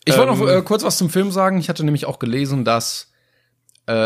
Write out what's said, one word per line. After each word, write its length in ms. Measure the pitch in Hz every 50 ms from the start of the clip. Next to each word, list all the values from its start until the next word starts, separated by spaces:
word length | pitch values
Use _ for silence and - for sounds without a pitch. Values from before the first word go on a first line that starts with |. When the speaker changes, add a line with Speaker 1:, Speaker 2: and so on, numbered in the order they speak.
| -
Speaker 1:
Ich 120 | 156 131
wollte 140 | 131 - - -
noch, 80 | -
Speaker 2:
Ähm, 180 | 139 139 185 185
Speaker 1:
äh, 20 |
kurz 220 | 185 - 208 214 -
was 140 | 202 -
zum 120 | - 185 156
Film 220 | - 190 196 202
sagen. 260 | 180 196 190 190 190 180
Ich 100 | 151 -
hatte 140 | 160 - 156
nämlich 200 | 151 147 131 -
auch 140 | 135 - -
gelesen, 460 | 131 117 123 139 139 135 139 135 113
dass, 460 | 113 117 113 - - - - - _ _ _ _ _ _ _ _ _ _ _ _ _ _ _ _
äh, 40 | 117 113 113 113